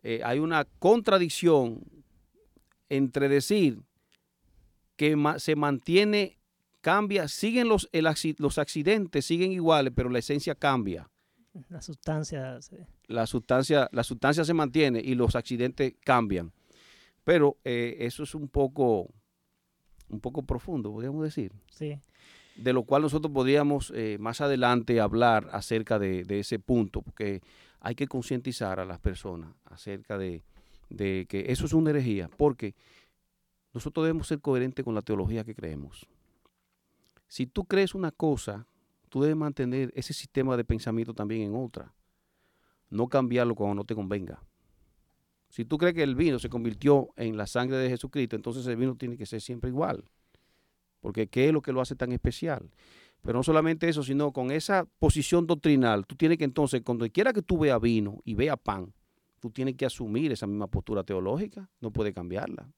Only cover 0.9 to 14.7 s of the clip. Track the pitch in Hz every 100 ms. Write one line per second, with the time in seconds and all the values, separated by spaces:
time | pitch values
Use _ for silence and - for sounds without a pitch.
0.9 | 233 220 196 175 - 170 151 120 113 -
1.9 | - _ _ _ _ _ _ _ _ _
2.9 | 139 135 135 139 139 131 208 160 107 -
3.9 | _ _ _ _ _ _ _ _ _ _
4.9 | - 151 151 147 147 - 151 147 135 -
5.9 | 175 208 208 196 _ _ _ _ _ -
6.9 | 190 208 196 151 - 208 240 233 214 -
7.9 | 165 160 156 160 151 143 - 147 156 147
8.9 | 214 180 147 131 165 185 185 165 156 135
9.9 | 123 123 123 - 147 156 151 147 131 98
10.9 | 80 - _ _ _ _ 180 131 175 -
11.9 | 151 - 156 156 147 131 123 - - 175
12.9 | - _ 113 113 127 - 127 135 147 131
13.9 | - 120 120 135 147 156 170 147